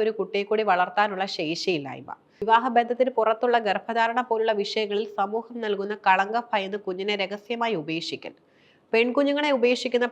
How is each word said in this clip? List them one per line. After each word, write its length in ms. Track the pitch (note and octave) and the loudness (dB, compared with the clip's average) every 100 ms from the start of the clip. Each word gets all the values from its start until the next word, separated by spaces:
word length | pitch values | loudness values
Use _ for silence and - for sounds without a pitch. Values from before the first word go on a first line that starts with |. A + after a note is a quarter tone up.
ഒരു 100 | A3 A3 | 0 -2
കുട്ടിയെ 260 | F#3 G3+ G3+ | -4 -2 0
കൂടി 120 | G#3+ G#3+ | 0 2
വളർത്താനുള്ള 560 | F3+ F3+ G3 G#3 F#3+ G3 | 2 2 2 0 0 -4
ശേഷിയില്ലായ്മ, 800 | - D#3 E3+ - E3 C#3 C3 - - _ - | -4 -4 -2 -2 -2 -4 -12 -14 -18 _ -6
വിവാഹബന്ധത്തിന് 680 | G#3+ A3+ B3+ A#3+ A#3 B3 B3+ B3 | 4 4 4 2 2 2 0 2
പുറത്തുള്ള 400 | A3 A3 B3 A#3+ G#3+ | 2 2 2 2 2
ഗർഭധാരണ 540 | F#3+ - A3+ A3+ A#3 A#3+ | -2 -2 0 0 0 -2
പോലുള്ള 240 | A3+ A3+ G#3+ | 0 0 0
വിഷയങ്ങളിൽ 440 | G3+ A3+ G#3 G3+ A3+ - | -2 -2 -2 -2 -4 -4
സമൂഹം 400 | G3+ A3 A3+ A#3+ | -4 -4 -6 -8
നൽകുന്ന 320 | A3 G3 G3 G#3 G3 | -4 -4 -4 0 4
കളങ്കം 400 | F#3+ G3+ A3+ A#3 | 4 4 -2 -2
ഭയന്ന് 260 | G#3+ F#3+ G3+ G3 | -2 -2 -6 -6
കുഞ്ഞിനെ 300 | F#3 G3 G#3 | -4 -2 -2
രഹസ്യമായി 540 | F#3+ G3+ - A#3 A#3 G3 | -2 -6 -6 -4 -2 -2
ഉപേക്ഷിക്കൽ, 500 | D3+ E3 D#3+ - - - _ _ _ _ _ | -2 -6 -6 -10 -12 -18 _ _ _ _ _
പെൺകുഞ്ഞുങ്ങളെ 580 | A3+ A#3+ B3 C#4+ C#4+ D4 C4+ | 2 2 2 2 2 0 2
ഉപേക്ഷിക്കുന്ന 500 | A#3+ B3 B3+ B3 A#3+ | 2 2 0 0 2